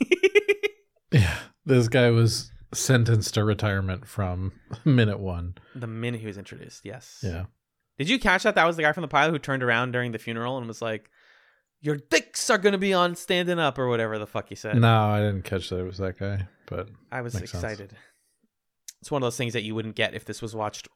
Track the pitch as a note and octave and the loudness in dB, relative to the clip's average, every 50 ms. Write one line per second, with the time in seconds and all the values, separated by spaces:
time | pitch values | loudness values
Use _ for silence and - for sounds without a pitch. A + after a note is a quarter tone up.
0 | - - F4 F4 - F#4+ - G#4 G#4 G4+ G4+ G4+ - G#4 - _ _ _ _ _ | 0 0 2 2 2 2 4 2 2 2 0 -2 -4 -6 -8 _ _ _ _ _
1 | _ _ - A#2+ F#2+ D#2+ D2+ - - - _ _ _ D#3 C3+ B2 A#2 A2+ B2 C3 | _ _ 4 4 4 4 0 -4 -10 -16 _ _ _ 2 4 4 4 4 4 4
2 | B2 A#2+ A#2 A#2 A#2 A2 A2+ - - - - - - - - - - - C3 A#2+ | 6 6 6 6 6 4 2 0 -6 -10 -16 -20 -18 -10 -8 -4 2 4 4 4
3 | A#2 A#2 A#2 G#2+ G2+ - - A2 G#2 G#2+ G#2 G2 - G#2 G2 G2 F#2+ F#2+ F#2 - | 6 4 4 2 2 0 0 0 2 2 2 2 0 0 0 0 -2 -2 -4 -6
4 | - - - - G2 F2+ F2+ F#2 F#2 F#2+ - - _ _ - - - D#3+ C3 B2 | -8 -8 -6 -4 -4 -2 -2 -4 -6 -6 -8 -10 _ _ -14 -2 2 4 6 6
5 | A2+ G#2+ G2+ G2+ G2+ F#2+ F2 E2+ E2+ F2 F2+ - - _ - B2+ A#2+ A2+ A2+ A2 | 4 4 2 -2 -4 -6 -6 -6 -8 -8 -10 -12 -18 _ -12 -12 -10 -10 -8 -6
6 | A#2 A#2+ A#2+ A2 A2 G#2+ F#2+ G2+ F#2 - - - - - - - - G2+ G#2 B2 | -6 -6 -6 -6 -10 -12 -12 -12 -14 -16 -18 -18 -18 -20 -20 -18 -16 -16 -16 -16
7 | - - - - - G2 E2+ E2 F#2+ - _ _ _ _ _ _ _ _ _ - | -18 -20 -14 -10 -8 -6 -6 -6 -8 -10 _ _ _ _ _ _ _ _ _ -6
8 | C#3 E3+ C4 B3+ - G#3 F3+ F#3+ - A3 G3+ F#3+ D#3+ E3+ E3+ E3 D#3 D3+ D3+ F3+ | -2 0 0 2 2 2 2 4 2 2 4 4 4 4 2 2 0 0 0 0
9 | E3 C3+ - D3 D3 D#3+ E3 C#3 - D3 C3+ C3 B2+ A#2+ A#2 A#2 B2 B2+ A#2+ B2 | -4 0 2 2 4 2 2 -2 -2 -4 -4 -2 0 0 2 0 0 -2 -2 -2
10 | B2 A#2+ A2+ A2 - A#2 A2+ A#2 A#2 B2 C3+ C3+ A#2+ A2+ A2 - A#2 A2+ A2 G#2 | -2 -4 -6 -8 -8 -8 -6 -6 -6 -6 -6 -6 -8 -10 -8 -6 -6 -6 -6 -6
11 | - _ _ _ _ _ _ _ _ _ _ _ _ _ _ _ - D3 D3+ C#3+ | -10 _ _ _ _ _ _ _ _ _ _ _ _ _ _ _ -4 -4 -4 -4
12 | - _ - D#4+ - - - - - - A#3 G3+ F3+ G#3 G3+ F#3+ G3 G3 F#3+ F3+ | -2 _ 0 0 0 -2 -8 -4 0 2 2 4 4 2 2 2 2 2 4 4
13 | F3 F3 F3 - - - F#3+ F3+ F3+ F3 F3+ E3+ D#3+ C#3+ B2+ C#3 C3 B2 A#2+ A2+ | 2 2 0 -4 -2 0 0 0 2 0 0 0 0 0 0 0 0 0 0 0
14 | A2+ A2 A2 G#2+ G#2 - - A2 - - G2+ - - G#2+ G#2+ A#2+ A#2 A#2 A2+ A2 | 0 -2 -4 -6 -8 -6 -8 -8 -8 -8 -12 -12 -6 0 2 4 6 6 6 4
15 | G#2+ G#2+ G#2 G#2 G#2 G#2 G2 F#2 F2+ - G2+ F#2+ F2+ - F#2 F2+ F2+ F#2 F2+ F#2+ | 4 2 2 2 2 0 0 -4 -4 -4 -6 -6 -4 -4 -6 -6 -6 -6 -6 -6
16 | G2 F#2 F2+ - G2 G2 G2+ G2 F#2+ - _ _ _ - F2+ F2+ F2+ G2+ G2 _ | -6 -6 -6 -6 -6 -6 -4 -6 -6 -8 _ _ _ -10 -10 -10 -10 -12 -16 _
17 | _ _ B2 B2+ A#2+ A#2+ A#2+ G#2 - - - - - A2 G#2+ G2+ G2+ G2+ G#2 - | _ _ -12 -10 -8 -8 -8 -8 -8 -10 -10 -8 -8 -8 -8 -10 -14 -18 -20 -20
18 | _ _ _ _ _ _ _ _ _ _ _ _ _ _ _ _ _ - - _ | _ _ _ _ _ _ _ _ _ _ _ _ _ _ _ _ _ -20 -20 _
19 | - - D3+ C#3+ B2+ A#2+ A#2 - C3 A#2 G#2+ A#2+ G#2 A2 G#2+ A2 G#2+ A2 G#2 - | -10 -6 -4 -2 -2 -2 -2 -2 -4 -4 -4 -4 -6 -4 -6 -6 -6 -6 -2 -2
20 | A2+ G2 - G#2 - - G#2 - A#2 A2 G#2+ A2 G#2+ G#2 - - - - _ | -2 -2 -2 -8 -10 -12 -10 -10 -10 -10 -6 -6 -6 -6 -6 -10 -16 -16 _